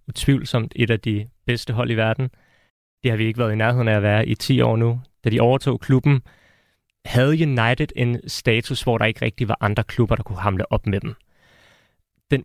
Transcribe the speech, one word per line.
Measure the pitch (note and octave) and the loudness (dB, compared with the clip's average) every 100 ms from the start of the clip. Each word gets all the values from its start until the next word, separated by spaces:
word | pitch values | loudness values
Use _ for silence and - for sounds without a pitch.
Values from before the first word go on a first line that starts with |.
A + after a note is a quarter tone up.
| - | -14
utvivlsomt | - - C3+ C3 B2 A2 - | -2 0 0 0 -4 -2 -2
et | A#2 | 0
af | A2 | 0
de | A#2 G#2 G#2+ _ - | -2 -6 -6 _ -6
bedste | A#2+ - | -4 -4
hold | A2+ A#2+ | -4 -2
i | A2 | 0
verden. | A2 A2+ C3 - _ _ _ _ _ _ | 0 -2 -4 -8 _ _ _ _ _ _
Det | A#2+ | -2
har | A2 | 0
vi | A2 | 0
ikke | A2 | 0
været | A#2 | 0
i | G#2+ | 0
nærheden | A2+ B2 A2+ | 2 2 2
af | G#2+ | 2
at | |
være | G#2 G#2+ - | 2 2 0
i | - | -2
ti | - B2+ | 0 2
år | A#2+ A2+ | 2 2
nu. | A#2 B2 - _ | 0 -2 -8 _
Da | A#2 | -2
de | A#2 | 2
overtog | A#2 C3+ C#3+ A2+ | 4 2 0 -2
klubben, | - C3 D3 C#3 - _ _ _ _ _ _ _ - | 2 2 4 2 -2 _ _ _ _ _ _ _ -2
havde | B2 C3+ D#3 | 2 2 2
United | D#3 B2 A2+ B2+ D3+ - | 2 2 2 0 -2 -2
en | A#2+ A#2+ - | -2 -2 -6
status, | - - A2+ - C3 | -4 0 0 0 -4
hvor | - A2+ | 0 0
der | A2 | 0
ikke | A2 A2+ | 0 -4
rigtig | - A2 | -2 -2
var | A2+ | 0
andre | G#2 G#2 | 0 0
klubber, | - - A2+ A2 | -2 0 0 0
der | |
kunne | - F2+ | -4 -4
hamle | G2+ F#2+ - | -2 -2 -2
op | A2 G#2+ | -2 0
med | G2 | -2
dem. | - - _ _ _ _ _ _ _ _ _ _ - | -4 -10 _ _ _ _ _ _ _ _ _ _ -2
Den | C3+ | -2